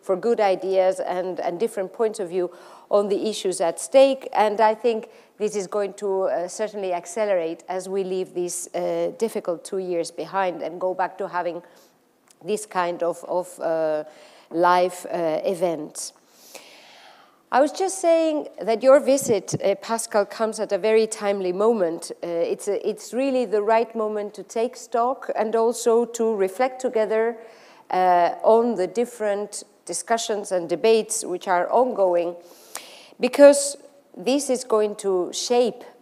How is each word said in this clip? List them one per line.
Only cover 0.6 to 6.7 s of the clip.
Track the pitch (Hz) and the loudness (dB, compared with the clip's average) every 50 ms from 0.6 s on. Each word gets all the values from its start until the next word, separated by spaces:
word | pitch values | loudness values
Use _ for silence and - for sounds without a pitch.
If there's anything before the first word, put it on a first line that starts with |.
| 175 190 190 190 185 185 185 - | 0 0 2 4 4 2 2 0
and, | - - 180 180 175 185 175 - | -4 -4 -4 -4 -4 -4 -6 -4
and | - 165 170 170 | -4 -4 -2 -2
different | 220 233 - 208 190 185 - | -4 -4 -2 -6 -6 -6 -2
points | - 233 220 214 - | -2 -2 -2 -2 -4
of | 196 170 | -8 -4
view | 175 185 175 175 - - - - - - - _ | -2 -2 -2 -2 -6 -14 -20 -20 -20 -20 -4 _
on | - 208 208 | 2 2 2
the | 202 202 - 165 220 | 2 -2 -2 -2 -4
issues | 208 - - 190 175 - | -4 -2 -4 -4 -2 0
at | 185 165 170 - | -2 -2 -2 -4
stake. | - - - 277 269 269 269 262 - - - | -10 4 6 8 8 8 4 -2 -6 -4 0
And | - 214 214 214 202 | 2 2 2 4 4
I | 220 214 220 | 4 4 4
think | 220 - 240 220 220 214 - - - - _ _ | 2 0 0 0 0 -6 -10 -20 -20 -20 _ _
this | _ 208 208 - | _ -4 -4 -2
is | 208 190 | -4 -6
going | 170 - 208 202 196 190 | -4 -2 -4 -4 -4 -6
to, | - 208 196 190 190 190 | -6 -4 -2 0 0 0
uh, | 156 131 160 170 | 0 0 -2 -4
certainly | 185 - - 220 208 | -6 -4 -6 -6 -6